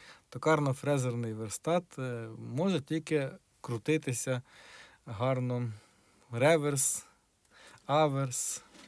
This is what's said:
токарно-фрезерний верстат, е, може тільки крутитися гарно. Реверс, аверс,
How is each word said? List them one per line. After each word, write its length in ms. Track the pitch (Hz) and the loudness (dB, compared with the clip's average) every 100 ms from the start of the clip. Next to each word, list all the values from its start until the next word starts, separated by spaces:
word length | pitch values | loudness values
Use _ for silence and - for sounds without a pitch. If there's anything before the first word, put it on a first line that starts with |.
| - - _ | -14 -20 _
токарно-фрезерний 1040 | - 156 156 143 131 143 143 127 120 117 | -4 2 4 2 0 0 0 0 -2 -4
верстат, 640 | 110 110 - - 175 180 - | -4 -6 -6 0 0 -2 -8
е, 300 | 131 120 113 113 117 | -6 -6 -10 -12 -6
може 260 | 120 190 170 | -2 0 0
тільки 500 | 143 160 160 156 135 - _ _ | 0 -4 0 0 -2 -8 _ _
крутитися 800 | - 117 - 156 143 120 - 127 - - - - - - - | -6 -4 0 0 0 -4 -2 -4 -6 -20 -20 -20 -20 -20 -14
гарно. 680 | 104 127 131 123 123 120 104 - _ _ _ _ | -2 0 0 0 -2 -4 -6 -16 _ _ _ _
Реверс, 760 | 117 139 165 147 143 - - - _ _ _ _ - - - - | 2 4 6 4 2 2 0 -6 _ _ _ _ -20 -20 -20 0
аверс, 760 | 143 156 135 135 123 - - - - | 4 4 2 -2 -2 -2 -4 -10 -20